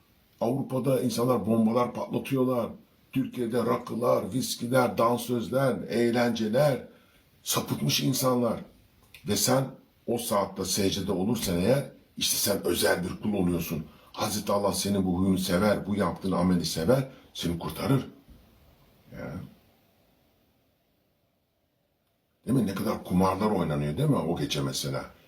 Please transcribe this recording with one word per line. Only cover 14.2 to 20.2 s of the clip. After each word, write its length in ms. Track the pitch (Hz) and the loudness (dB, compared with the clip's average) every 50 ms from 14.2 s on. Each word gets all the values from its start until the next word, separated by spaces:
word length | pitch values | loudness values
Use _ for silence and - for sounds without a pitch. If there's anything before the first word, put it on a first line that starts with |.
| - 107 95 104 - - | -4 -4 -4 -4 -2 0
Allah 200 | 101 101 101 95 | 0 0 2 0
senin 340 | 92 - - 101 101 95 90 | 0 0 0 0 2 2 2
bu 120 | 90 85 90 | 2 2 2
huyunu 200 | 95 98 92 90 | 2 2 2 2
sever, 480 | - - 87 92 104 104 98 - 85 | 0 0 2 2 4 4 2 2 0
bu 100 | 98 104 | -4 -2
yaptığın 360 | 104 95 85 82 - - 95 | 0 0 -2 -2 -4 -4 -2
ameli 320 | 92 87 90 92 90 85 82 | 0 2 4 4 4 2 2
sever, 440 | - - 82 80 98 131 139 135 - - - - - - | -2 -2 -2 4 4 4 4 2 -4 -8 -20 -20 -18 -12
seni 240 | - - 87 85 82 | -6 -4 -4 -4 -4
kurtarır. 500 | - 76 80 - - 104 139 123 - - - - _ - - - - _ _ _ _ - _ _ _ _ _ _ _ - | -6 -10 -8 -4 0 2 2 2 0 -4 -16 -20 _ -20 -20 -20 -20 _ _ _ _ -20 _ _ _ _ _ _ _ -18
Ya. 280 | - - - - - - - - - _ _ _ _ _ _ _ _ _ _ _ _ _ | -16 -12 -12 -10 -12 -12 -14 -14 -20 _ _ _ _ _ _ _ _ _ _ _ _ _